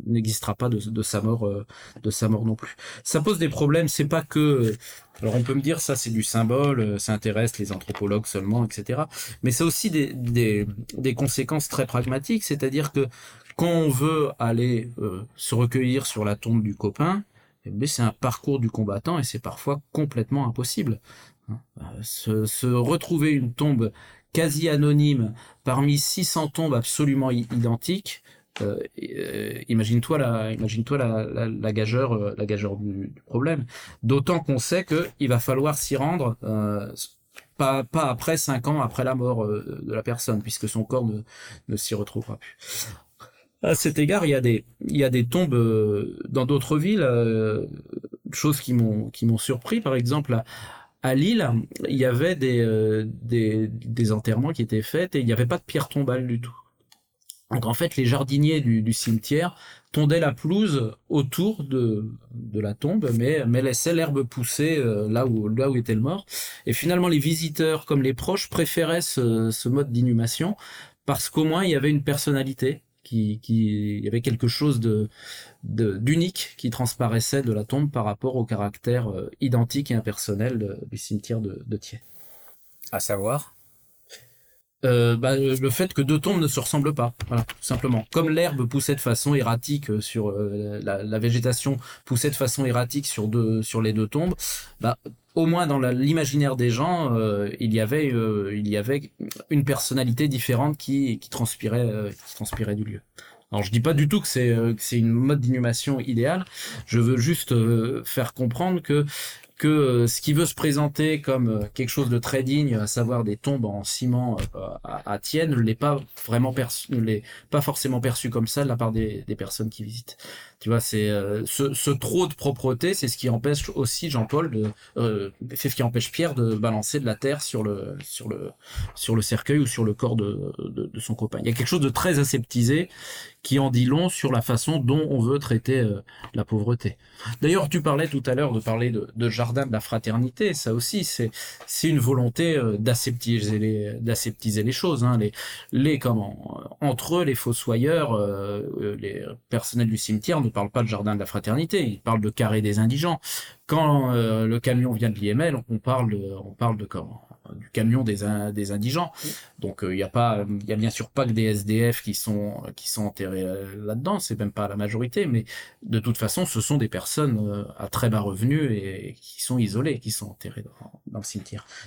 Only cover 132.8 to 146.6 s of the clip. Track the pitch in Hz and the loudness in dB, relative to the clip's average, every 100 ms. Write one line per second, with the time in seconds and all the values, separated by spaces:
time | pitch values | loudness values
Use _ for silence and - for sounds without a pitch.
132.8 | 180 - - - - - - 135 135 123 | 0 -8 -16 -16 -16 -16 0 2 4 4
133.8 | 127 147 180 - 135 123 113 120 - 156 | 4 4 2 0 0 0 2 0 0 0
134.8 | 123 147 151 139 117 143 - 113 - 131 | 2 2 2 2 2 2 2 0 2 2
135.8 | 110 98 - - - - 107 110 104 120 | 2 -2 -8 -18 -8 -6 0 0 2 0
136.8 | - - _ - 113 117 151 185 147 180 | -2 -6 _ -16 -12 -2 2 2 2 0
137.8 | 151 143 160 143 123 123 147 113 113 113 | 2 2 0 -2 0 0 2 0 0 0
138.8 | 120 110 - 113 117 110 117 123 135 110 | 0 0 -4 -2 -2 0 0 0 0 -2
139.8 | - 113 117 113 127 - 214 151 120 117 | -2 -4 -2 0 0 0 0 0 -2 -2
140.8 | 120 208 165 - 117 - - - - - | 0 -2 -4 -2 -4 -4 -14 -14 -8 -2
141.8 | 160 151 117 131 123 120 170 151 117 104 | 2 4 4 4 2 2 2 2 2 0
142.8 | 113 117 - 120 117 117 104 107 107 107 | 2 2 0 -4 0 0 2 0 2 0
143.8 | 104 117 117 110 113 - 113 107 110 123 | -2 -4 -2 -2 -2 -4 -2 0 0 0
144.8 | 180 139 120 117 104 - - - - 120 | 0 2 2 4 2 -2 -10 -12 -4 2
145.8 | 143 139 127 110 101 104 - - | 2 2 2 0 -2 -8 -12 -12